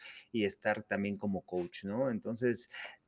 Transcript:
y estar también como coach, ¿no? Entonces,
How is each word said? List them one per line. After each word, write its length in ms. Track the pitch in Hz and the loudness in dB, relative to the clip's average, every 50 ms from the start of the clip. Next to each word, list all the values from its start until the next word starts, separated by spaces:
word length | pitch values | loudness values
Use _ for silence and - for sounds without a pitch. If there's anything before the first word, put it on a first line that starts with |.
| - - - - - _ | -14 -16 -16 -16 -12 _
y 120 | - 117 104 | 0 2 2
estar 380 | 98 - - - 110 107 107 | 2 0 0 2 2 2 2
también 360 | 107 - 101 101 101 101 101 95 | 0 -2 0 0 2 0 0 0
como 240 | - 104 98 90 | 0 0 0 0
coach, 420 | - - 90 90 87 85 - - - | -2 0 0 0 0 -2 -4 -8 -6
¿no? 260 | 98 101 120 135 135 | -4 0 0 2 2
Entonces, 580 | 117 101 - 107 117 113 127 123 117 - - - - - - - - - _ | 0 -2 -2 -4 -2 2 2 2 2 0 -4 -12 -12 -12 -12 -12 -14 -16 _